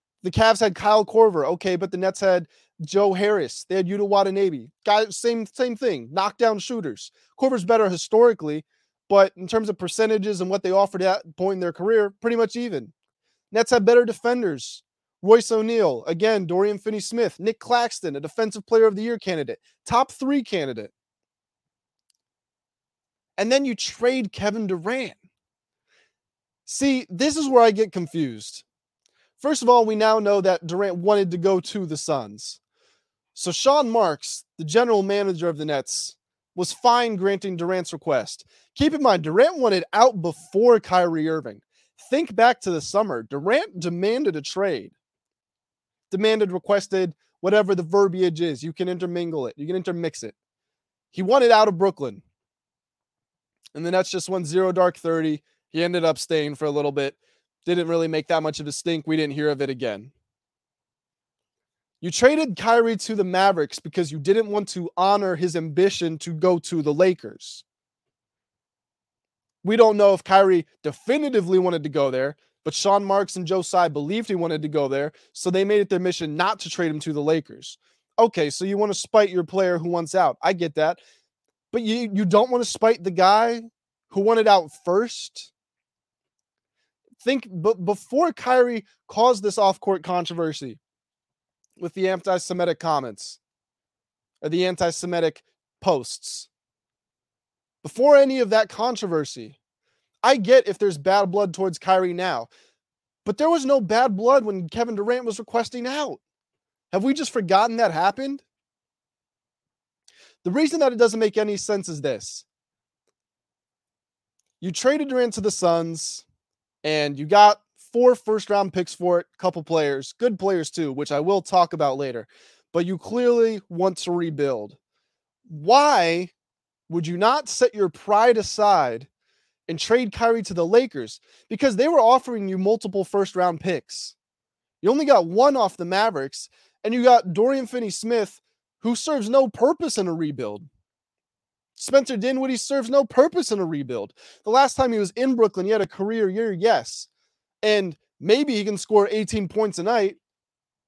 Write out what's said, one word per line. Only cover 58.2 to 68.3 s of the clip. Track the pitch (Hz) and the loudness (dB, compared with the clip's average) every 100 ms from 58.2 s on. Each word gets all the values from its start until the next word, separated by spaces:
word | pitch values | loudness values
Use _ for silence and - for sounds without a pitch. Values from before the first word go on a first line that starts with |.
| 156 | -2
that | 165 | -2
much | 156 147 | -2 -6
of | 147 | -12
a | |
stink. | - 170 165 156 | -8 -6 -6 -2
We | 160 | -2
didn't | 147 | -2
hear | 139 151 | -2 -2
of | 139 | -2
it | 139 | -4
again. | 127 123 101 123 _ _ _ _ _ _ _ _ _ _ _ _ _ _ _ _ _ _ _ | -4 -6 -8 -14 _ _ _ _ _ _ _ _ _ _ _ _ _ _ _ _ _ _ _
You | 175 | -8
traded | - 247 311 294 175 | 2 4 4 -2 -4
Kyrie | 220 233 226 220 | 2 2 2 -2
to | - | -6
the | 214 | -4
Mavericks | 185 185 196 175 147 - | -2 2 2 2 -4 -8
because | 160 185 160 | -8 -6 -6
you | 151 | -4
didn't | 143 214 214 | 0 0 0
want | 208 196 | -4 -6
to | 185 170 - | -10 -8 -2
honor | 190 202 196 165 | 2 2 0 -2
his | 180 | -4
ambition | 165 160 147 190 - 170 160 | -4 -4 0 0 0 -6 -6
to | - | -10
go | 160 185 175 | 0 0 0
to | - 170 | -2 -4
the | 147 | -2
Lakers. | 147 185 175 110 107 - - _ _ _ _ _ _ _ | 2 2 2 -10 -18 -20 -20 _ _ _ _ _ _ _